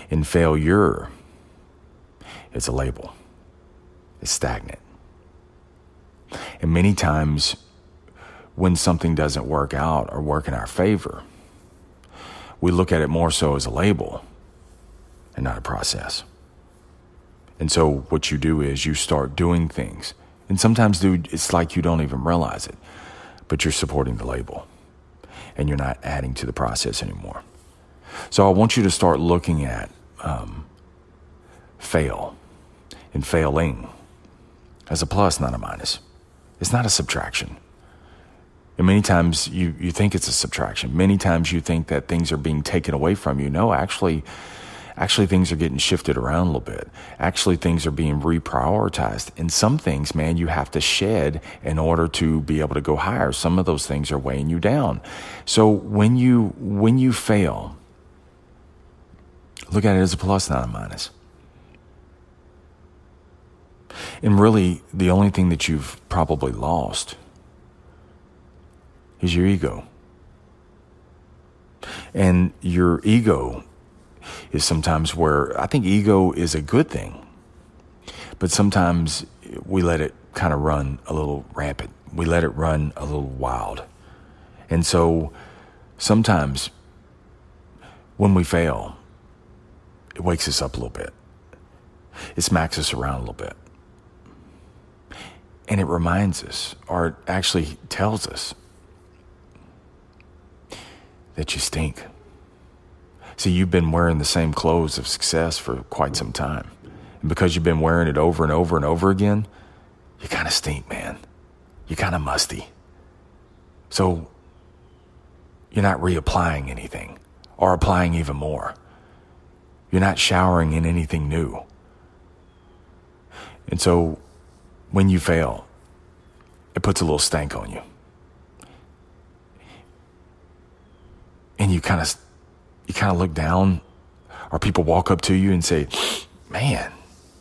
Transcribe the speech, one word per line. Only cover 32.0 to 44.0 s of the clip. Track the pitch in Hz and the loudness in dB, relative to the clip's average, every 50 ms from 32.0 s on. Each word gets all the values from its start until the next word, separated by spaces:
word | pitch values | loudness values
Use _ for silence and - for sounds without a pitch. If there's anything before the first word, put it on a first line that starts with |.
| 76 67 - - - - - - - - - - - - - _ _ - - - - - - | 0 0 -4 -6 -8 -12 -12 -16 -20 -20 -20 -20 -20 -20 -20 _ _ -20 -20 -20 -20 -10 -8
and | 71 69 | -8 -4
failing | - - 82 80 73 69 78 82 78 64 55 - - - - - - - - - - - - - - - _ - - - - - - | -2 0 0 0 2 2 0 0 0 -2 -6 -10 -14 -18 -20 -20 -20 -20 -20 -20 -20 -20 -20 -20 -20 -20 _ -20 -20 -20 -20 -8 -6
as | 82 78 80 | -4 -4 -2
a | |
plus, | 71 - 95 101 92 80 - | -2 2 2 2 2 2 0
not | 71 64 60 | -2 -4 -4
a | 58 | -6
minus. | 53 - 50 - - - - - - - - - _ _ _ _ _ - _ - | -6 -8 -10 -8 -8 -8 -8 -8 -10 -16 -20 -20 _ _ _ _ _ -20 _ -8
It's | - 87 - | -4 0 0
not | 123 120 | 0 2
a | 113 | 2
subtraction. | - - - - - - - - - - - - - - - _ - _ - - - - - - - - - - - - - _ _ _ _ - - - | 0 0 -2 -2 -4 -4 -6 -4 -6 -6 -8 -8 -12 -16 -20 _ -20 _ -20 -20 -20 -20 -20 -20 -20 -20 -20 -20 -20 -20 -20 _ _ _ _ -14 -4 0
And | 90 | 2
many | 92 98 101 101 | 4 4 4 4
times | - 92 87 85 85 80 78 - - | 4 4 4 4 2 2 0 -2 -4
you, | - 92 90 85 80 78 | -4 -2 -2 -2 -2 -4
you | 85 87 | -4 -4
think | 85 - 104 104 - | -2 0 0 0 2
it's | 127 - - | 0 -2 -2
a | - | -2
subtraction. | - - - - - 62 50 50 - - 62 65 | -2 -4 -4 -4 -4 -4 -4 -4 -6 -6 -2 0
Many | 80 92 95 101 95 | 4 4 4 4 4
times | - 92 85 82 82 78 | 4 2 2 2 2 0
you | 85 85 | -2 -2
think | 78 - 87 82 80 - | -2 0 -2 -2 0 -2
that | 82 71 71 | -2 -4 -2
things | - 87 85 85 76 | -2 -2 -2 0 0
are | 80 | -2
being | 73 71 80 78 76 73 | -2 -2 -2 -2 -2 -2
taken | - - 90 78 - 76 | -2 -2 -2 0 0 -2
away | 69 71 82 101 | 0 2 2 0
from | 98 - 76 69 69 | 0 0 -2 -2 -2
you. | 69 71 | -2 -2
No, | 69 80 104 117 95 | 0 2 2 2 2
actually, | 67 78 95 - - | 2 0 -2 -2 -2